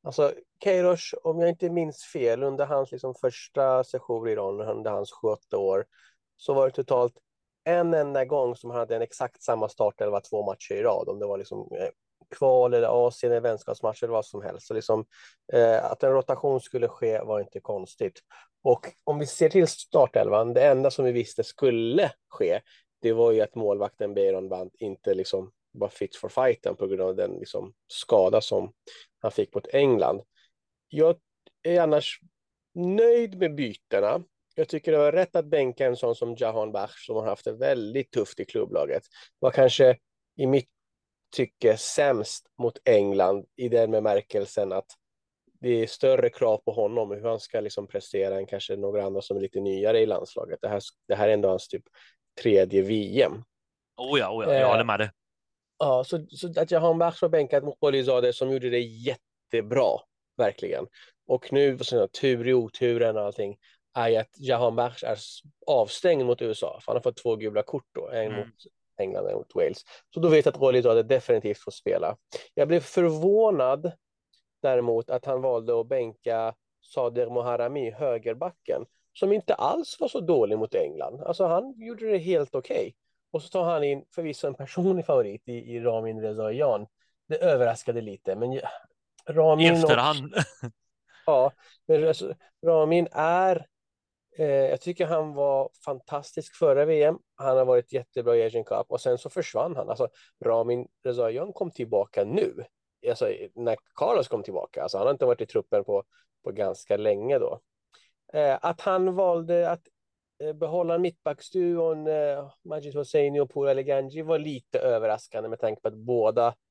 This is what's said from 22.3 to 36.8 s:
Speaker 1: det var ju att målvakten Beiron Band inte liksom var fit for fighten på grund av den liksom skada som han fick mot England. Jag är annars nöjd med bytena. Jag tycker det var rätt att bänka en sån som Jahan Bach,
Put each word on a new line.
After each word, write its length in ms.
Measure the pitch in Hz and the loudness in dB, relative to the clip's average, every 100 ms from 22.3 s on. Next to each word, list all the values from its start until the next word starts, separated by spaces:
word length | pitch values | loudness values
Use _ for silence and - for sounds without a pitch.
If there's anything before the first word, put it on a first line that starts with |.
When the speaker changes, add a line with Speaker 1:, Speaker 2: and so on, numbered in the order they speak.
| - 90 98 - _ _ _ | -4 0 -2 -4 _ _ _
Speaker 1:
det 120 | 113 | 0
var 180 | 113 117 | 4 4
ju 100 | 110 | 4
att 140 | 104 117 | 2 -2
målvakten 580 | 107 101 101 - 104 | -2 0 -2 -4 -4
Beiron 360 | 101 98 95 95 | 0 0 0 -4
Band 220 | 92 90 | -8 -10
inte 400 | - 107 95 104 | -10 -10 -6 -2
liksom 380 | 95 95 95 95 _ _ | -2 -2 -4 -6 _ _
var 180 | 101 101 | -6 -6
fit 260 | - 101 - | -6 -10 -8
for 140 | - | -8
fighten 460 | - 131 113 95 - | 0 0 0 -4 -4
på 120 | 98 | -4
grund 140 | 95 | -2
av 140 | 92 95 | -2 -2
den 160 | 92 | -4
liksom 420 | 92 101 101 98 - _ | -6 -12 -10 -12 -16 _
skada 540 | - - 107 92 110 | -14 2 4 6 4
som 320 | - 98 95 - - - - _ | 0 -2 -4 -10 -20 -20 -20 _
han 120 | 110 | -4
fick 240 | - 101 101 | -2 -2 -4
mot 120 | - | -2
England. 540 | 139 139 113 71 98 - _ _ _ _ _ _ | 2 4 4 2 -2 -8 _ _ _ _ _ _
Jag 280 | 147 160 170 _ _ _ _ | 2 2 2 _ _ _ _
är 180 | 165 175 | 0 2
annars 380 | 160 147 - - _ _ _ _ _ 175 | 4 2 0 -8 _ _ _ _ _ -6
nöjd 640 | 180 202 233 240 226 185 | -2 4 6 4 2 -2
med 180 | 175 147 | -2 -2
bytena. 680 | 120 101 - 101 101 160 - _ _ - | -6 -6 -4 0 2 0 -4 _ _ -4
Jag 140 | 156 | -4
tycker 220 | 156 170 | -2 2
det 60 | 151 | 4
var 140 | 147 | 4
rätt 240 | 170 180 175 | 4 2 0
att 100 | 147 | 0
bänka 400 | 151 131 120 131 | 0 0 0 0
en 100 | 120 | 0
sån 200 | 117 117 | -2 -2
som 200 | 117 120 | -4 -4
Jahan 340 | 113 113 107 | -4 -2 -4
Bach, 340 | 101 | -4